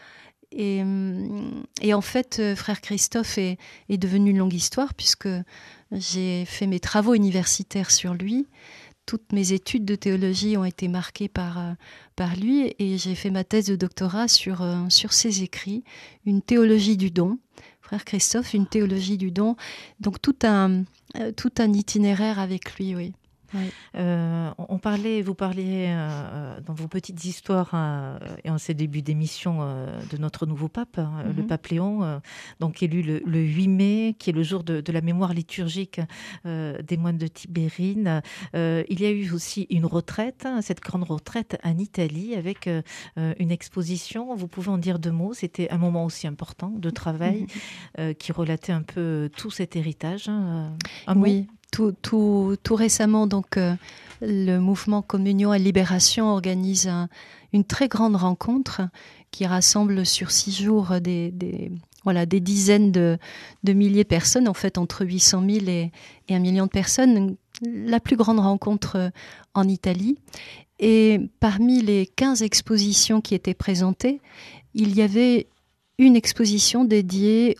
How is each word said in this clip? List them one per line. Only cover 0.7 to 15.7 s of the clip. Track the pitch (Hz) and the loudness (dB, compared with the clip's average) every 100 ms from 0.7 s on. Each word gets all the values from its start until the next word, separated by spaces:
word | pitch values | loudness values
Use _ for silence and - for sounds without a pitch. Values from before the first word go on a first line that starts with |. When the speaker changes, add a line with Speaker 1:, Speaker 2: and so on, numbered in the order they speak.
| 196 | -2
Speaker 1:
hum, | 190 196 190 185 202 208 - - - - | -2 -2 -2 -4 -6 -6 -8 -10 -10 -4
et | 214 | 2
en | 208 | 2
fait, | - 254 254 - | 0 -4 -2 -2
euh, | 214 | -2
frère | 196 - 202 | -2 -4 -6
Christophe | - 202 - - 226 - | -6 -2 -2 -2 -4 -2
est, | 185 180 - - - | -2 -4 -10 -18 -4
est | 196 | -2
devenu | 185 196 202 | 0 2 4
une | 196 | 4
longue | 190 | 2
histoire | 175 - - 277 | 0 -2 -2 -4
puisque | - - - 202 180 175 - - - _ | -2 -2 -2 -4 -6 -8 -16 -20 -20 _
j'ai | 196 185 185 185 180 | -8 -6 -4 -2 -2
fait | 180 - 196 | -6 -4 -2
mes | 180 | -2
travaux | - 214 214 | 0 2 4
universitaires | 233 202 185 175 - 196 202 185 | 4 4 2 0 -2 -2 -4 2
sur | - 180 | 2 2
lui. | 175 190 240 277 _ - - - _ | -4 -2 -2 -4 _ -20 -20 -20 _
Toutes | - 226 - | -8 -8 -2
mes | 202 185 | 0 2
études | 190 - 254 | 0 0 -2
de | 202 202 | 0 -2
théologie | 202 190 185 185 208 208 | 0 0 0 0 0 0
ont | |
été | 185 - 185 | 0 -2 -4
marquées | 180 170 - 202 | -4 -6 -8 -8
par, | - 175 175 | -6 -6 -6
euh, | 175 175 - - - | -8 -10 -14 -20 -16
par | - 180 180 | -6 -4 -2
lui | 214 277 269 - | 0 2 0 -2
et | 196 190 | -4 -2
j'ai | 185 180 | -4 -4
fait | 202 | -4
ma | 190 | -4
thèse | 185 214 202 | 0 0 0
de | |
doctorat | 196 180 - 185 190 233 | 0 -2 -4 -4 -2 0
sur, | - - 185 | 0 0 -4
euh, | 175 175 180 | -2 -2 2
sur | - 214 | 2 2
ses | - 233 196 | 0 0 -2
écrits, | 190 - 196 | -4 -6 -8